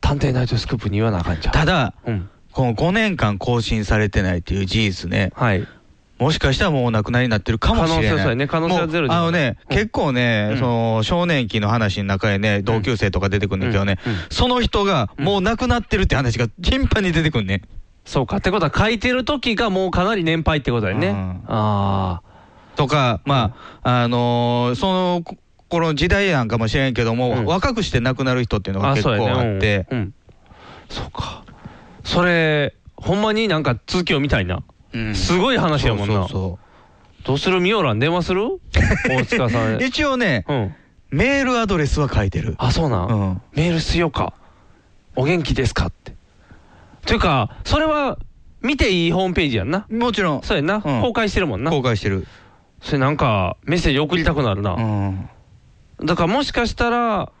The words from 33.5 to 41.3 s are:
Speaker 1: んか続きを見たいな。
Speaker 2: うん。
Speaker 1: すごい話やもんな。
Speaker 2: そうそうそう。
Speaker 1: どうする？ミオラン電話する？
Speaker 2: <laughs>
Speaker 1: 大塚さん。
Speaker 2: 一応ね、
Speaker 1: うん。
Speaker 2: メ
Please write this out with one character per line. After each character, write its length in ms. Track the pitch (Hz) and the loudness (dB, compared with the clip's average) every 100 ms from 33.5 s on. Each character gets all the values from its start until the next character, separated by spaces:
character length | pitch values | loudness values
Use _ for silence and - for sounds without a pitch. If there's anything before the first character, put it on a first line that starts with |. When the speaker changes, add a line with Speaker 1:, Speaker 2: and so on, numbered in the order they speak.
| 160 | 0
Speaker 1:
ん 60 | |
か 140 | 139 117 - | 0 -2 -2
続 160 | 180 175 | -4 0
き 80 | |
を 60 | 143 | 0
見 100 | 143 | 0
た 100 | 123 | 0
い 60 | 92 | -2
な。 180 | 92 - - - | -6 -8 -20 -12
Speaker 2:
う 60 | 113 | -6
ん。 160 | 110 101 | -4 -2
Speaker 1:
す 220 | 92 175 | 0 2
ご 160 | 220 | 2
い 40 | 254 | 2
話 280 | 165 147 120 | 2 0 0
や 80 | |
も 120 | 107 101 | 0 0
ん 40 | |
な。 60 | 107 | 0
Speaker 2:
そ 40 | |
う 20 | |
そ 40 | 92 | 0
う 40 | |
そ 300 | 98 95 90 - - - - - - | -4 -6 -8 -14 -20 -20 -20 -20 -16
う。 20 | |
Speaker 1:
ど 100 | - | -4
う 40 | 139 | -2
す 120 | - | 2
る？ 120 | 185 | 2
ミ 120 | 180 | 2
オ 100 | 220 | 2
ラ 100 | 151 | 2
ン 60 | 107 | 2
電 120 | 143 | 2
話 120 | 175 | 0
す 100 | 170 | 0
る？ 260 | 185 220 381 - - | 0 0 -4 -2 2
Speaker 2:
<laughs> 260 | - - 240 | 2 2 0
Speaker 1:
大 160 | 127 - | 0 0
塚 240 | 233 120 | 0 2
さ 200 | 240 110 | 2 0
ん。 120 | - | 0
Speaker 2:
一 220 | 262 - | -2 0
応 140 | 302 262 | 0 2
ね、 260 | 220 123 - | 0 0 -2
Speaker 1:
う 40 | |
ん。 220 | 143 98 - _ _ - | -2 -2 -6 _ _ -8
Speaker 2:
メ 320 | 135 233 | 0 2